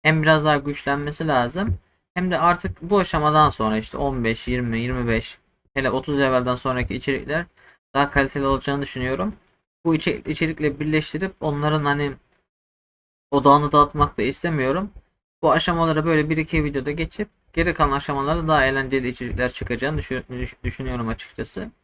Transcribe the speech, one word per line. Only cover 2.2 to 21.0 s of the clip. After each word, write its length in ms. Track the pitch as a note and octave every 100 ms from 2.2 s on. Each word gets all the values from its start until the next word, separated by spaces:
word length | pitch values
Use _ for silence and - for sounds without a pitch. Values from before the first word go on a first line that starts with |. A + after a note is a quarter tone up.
| F#3
de 80 | E3
artık 440 | E3 - - -
bu 160 | E3+ G3+
aşamadan 520 | F3+ D#3+ D3+ D3+ D3+
sonra 280 | - A2 A2
işte 180 | G#2+ -
on 280 | C#3 C3
beş, 240 | A2+ A#2 -
yirmi, 300 | B2+ A#2+ A2+
yirmi 300 | B2 B2+ A#2
beş, 300 | A2 - - _ _ _
hele 160 | C#3 C3
otuz 280 | B2+ C3+ C#3
levelden 360 | C3+ B2+ B2
sonraki 400 | B2 C3+ B2+ B2
içerikler 520 | C3 - C3 - D#3 F3 _ - _ _
daha 160 | C3+ C#3+
kaliteli 360 | C#3+ C3+ D3 C3+
olacağını 360 | C3+ - C#3
düşünüyorum. 520 | C#3 C3 B2+ C#3 G3+ - _ _ _ _
Bu 100 | E3
içe-, 280 | D#3+ F3 - -
içerikle 540 | D#3 D#3+ D#3 D3+ C#3
birleştirip 540 | D3+ D#3 D3+ - F#3+ -
onların 440 | D#3 C#3+ D3+ D#3
hani 280 | C#3+ C#3+ C#3+ C3 _ _ _ _ _ _ _ _ _ _ _
odağını 420 | C#3 C3+ C#3+ D3
dağıtmak 460 | D3+ C#3+ D3+ C#3+ -
da 40 |
istemiyorum. 680 | A2+ C#3 F3 D#3 C3 D#3+ G3+ - _ _ _ _
Bu 100 | D#3
aşamaları 520 | E3 E3+ E3+ E3 D#3
böyle 260 | D#3+ D#3 D3+
bir 60 | D#3
iki 280 | D#3 D#3+
videoda 260 | D3 C#3+ C#3+
geçip 380 | D#3 D#3+ - G#3 _ _
geri 220 | - E3+
kalan 180 | - D3
aşamalarda 560 | C#3 - C#3 C#3+ E3+ D#3
daha 160 | D#3 C3
eğlenceli 420 | C3+ C3 C3+ B2
içerikler 440 | B2 B2 B2 B2
çıkacağını 460 | - - A#2 C3 D#3
düşü-, 260 | - B2+ -
düş-, 260 | B2 B2 -
düşünüyorum 440 | - - C3 B2